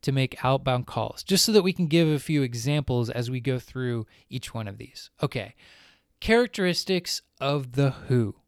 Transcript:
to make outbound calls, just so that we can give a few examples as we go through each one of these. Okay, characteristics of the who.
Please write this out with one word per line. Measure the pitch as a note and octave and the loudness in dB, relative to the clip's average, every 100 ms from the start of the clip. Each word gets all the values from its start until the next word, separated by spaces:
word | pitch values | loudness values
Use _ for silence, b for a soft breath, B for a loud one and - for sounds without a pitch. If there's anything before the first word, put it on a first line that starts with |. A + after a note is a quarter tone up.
to | - | 0
make | C3+ C3 - | 0 0 0
outbound | B2+ C3+ C3+ B2+ B2 | 0 2 2 -2 -2
calls, | - A2 - | -4 -4 -6
just | - F#3+ - | 0 2 6
so | |
that | G#3+ | 6
we | F#3 | 4
can | F3+ E3+ | 0 2
give | E3 D#3+ | 4 4
a | D3+ | 2
few | - D3+ | 0 0
examples | C3 A#2+ A#2+ D3 C#3+ B2 A#2 | 0 -2 0 0 0 0 0
as | B2 B2 | -2 -4
we | B2+ | -4
go | B2 B2+ | -2 -4
through | - B2+ B2+ A#2+ G#2+ b b | -6 -6 -4 -4 -6 b b
each | B2 - A2+ | -10 -8 -8
one | G#2 | -8
of | G2+ | -10
these. | B2 - - _ | -16 -18 -20 _
Okay, | D3 B2 F#2+ - b b b b b _ | -4 -4 -8 -14 b b b b b _
characteristics | - A3+ A#3+ - F#3 E3+ - F#3 - - _ _ | 2 4 2 0 0 0 0 -2 -2 -8 _ _
of | C3+ C#3+ C3 | -2 -2 -2
the | B2 C#3 | 2 2
who. | - - B2 G#2+ - | 0 0 2 2 -4